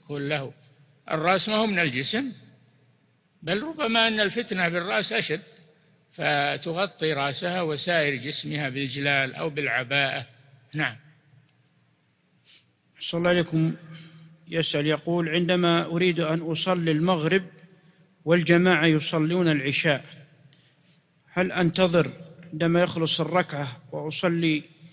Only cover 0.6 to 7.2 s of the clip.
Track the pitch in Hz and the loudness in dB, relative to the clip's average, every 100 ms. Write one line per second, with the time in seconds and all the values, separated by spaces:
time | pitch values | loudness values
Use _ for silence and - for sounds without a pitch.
0.6 | _ _ _ _ - 160 165 190 208 214 | _ _ _ _ -8 -2 2 2 2 2
1.6 | 220 180 165 127 139 220 269 - - _ | 0 0 0 0 -2 -2 -4 -10 -20 _
2.6 | - _ _ _ _ _ _ _ 156 202 | -20 _ _ _ _ _ _ _ -4 -4
3.6 | 302 311 233 226 226 214 202 233 - 185 | -4 -4 0 2 2 2 0 -2 -4 -2
4.6 | 170 175 180 220 - 220 - 151 - - | 0 -2 -2 0 0 0 -2 -2 -8 -20
5.6 | - _ _ _ _ - 151 147 143 139 | -20 _ _ _ _ -6 -2 0 0 -2
6.6 | 170 170 196 - 156 143 | -6 -4 -4 -2 -2 -2